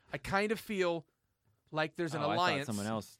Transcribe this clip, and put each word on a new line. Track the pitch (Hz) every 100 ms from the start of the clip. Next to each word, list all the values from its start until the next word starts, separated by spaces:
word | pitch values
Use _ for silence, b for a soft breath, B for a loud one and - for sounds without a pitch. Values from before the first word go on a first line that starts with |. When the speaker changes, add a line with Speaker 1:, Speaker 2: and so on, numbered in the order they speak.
| b
Speaker 1:
I | 143
kind | - 196 214
of | 220
feel | - 202 175 170 - _ _ _ _ _ -
like | 156 156 -
there's | 170
an | 147
Speaker 2:
Oh, | -
I | -
thought | 180
Speaker 1:
alliance. | 147 139
Speaker 2:
someone | 104 104
else. | 110 98